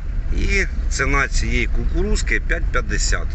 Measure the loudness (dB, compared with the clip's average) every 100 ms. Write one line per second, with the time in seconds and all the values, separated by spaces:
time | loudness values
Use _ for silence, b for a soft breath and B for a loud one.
0 | -4 -4 -2 0 2 0 -2 -2 -2 0
1 | 0 0 2 0 2 0 2 0 0 0
2 | 0 0 0 0 0 -2 0 -2 0 0
3 | 0 0 0